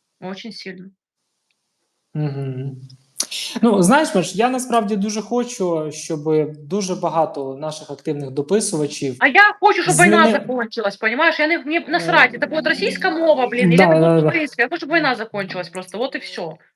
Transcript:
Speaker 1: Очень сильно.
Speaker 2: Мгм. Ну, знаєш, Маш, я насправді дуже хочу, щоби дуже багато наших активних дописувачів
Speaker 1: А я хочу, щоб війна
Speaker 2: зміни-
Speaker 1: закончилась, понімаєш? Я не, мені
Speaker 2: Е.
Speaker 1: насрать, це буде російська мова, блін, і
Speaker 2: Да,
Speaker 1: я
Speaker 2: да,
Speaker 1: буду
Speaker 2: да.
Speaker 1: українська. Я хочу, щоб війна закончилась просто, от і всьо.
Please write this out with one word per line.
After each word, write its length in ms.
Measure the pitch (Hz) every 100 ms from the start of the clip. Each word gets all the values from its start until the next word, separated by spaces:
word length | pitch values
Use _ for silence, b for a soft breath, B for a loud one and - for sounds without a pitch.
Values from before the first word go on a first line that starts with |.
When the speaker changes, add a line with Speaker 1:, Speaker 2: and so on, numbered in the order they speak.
| _ _
Speaker 1:
Очень 320 | 180 190 226
сильно. 380 | 196 196 185 185 _ _ _ _ _ _ _ _ _ _ _ _
Speaker 2:
Мгм. 680 | 156 151 135 135 131 139 - - - _ - - B B B
Ну, 200 | 233 202
знаєш, 320 | 175 277 302
Маш, 220 | 190 160 180
я 120 | 240
насправді 480 | 254 254 240 202 214
дуже 260 | 214 214
хочу, 680 | 208 240 240 - 185 160 156
щоби 640 | 147 - 156 151 156 147 151
дуже 360 | 143 196 185
багато 600 | 175 170 160 151 143 135 135
наших 300 | 156 147 143
активних 400 | 143 - 143 135
дописувачів 840 | 135 143 208 220 156 147 - 139 123
Speaker 1:
А 100 | 311
я 140 | 339 415 403
хочу, 220 | 415 392
щоб 120 | 339
війна 300 | - 349 339 320
Speaker 2:
зміни- 60 |
Speaker 1:
закончилась, 640 | 208 - 254 226 233 202 196
понімаєш? 420 | 220 240 320 311
Я 60 | 302
не, 120 | 339
мені 180 | 262 339
Speaker 2:
Е. 60 | 339
Speaker 1:
насрать, 480 | 339 - 330 247 240
це 60 | -
буде 240 | 311 302
російська 400 | 320 403 - 381
мова, 360 | 320 330 269 240
блін, 260 | 240 185
і 40 | 170
Speaker 2:
Да, 60 |
Speaker 1:
я 60 | 196
Speaker 2:
да, 60 |
Speaker 1:
буду 260 | 160 165 165
Speaker 2:
да. 60 | 156
Speaker 1:
українська. 360 | 320 302 -
Я 60 | 254
хочу, 80 | 339 285
щоб 60 | 330
війна 180 | 294
закончилась 540 | 220 220 208 190 180 170
просто, 320 | 185 180 196
от 140 | 262
і 40 | 247
всьо. 380 | - - 165 160 _